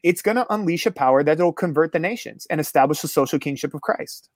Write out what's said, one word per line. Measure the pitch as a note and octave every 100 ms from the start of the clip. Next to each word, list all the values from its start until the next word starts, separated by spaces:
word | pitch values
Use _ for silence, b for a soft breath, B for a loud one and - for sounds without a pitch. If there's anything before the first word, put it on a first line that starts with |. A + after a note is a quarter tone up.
it's | E3+ F3
gonna | G3+ A#3+ A#3+
unleash | G#3+ F3 E3+ A3
a |
power | - C3 C3+
that'll | D3 D#3 F3
convert | - F3 D3 D#3+
the | E3
nations | F3+ A#3+ - - -
and | D#3
establish | - C#3+ C#3 D3+
the | C#3+
social | D3+ C3+ C#3
kingship | D3 C#3 C#3+
of | D3+
Christ. | - - - - _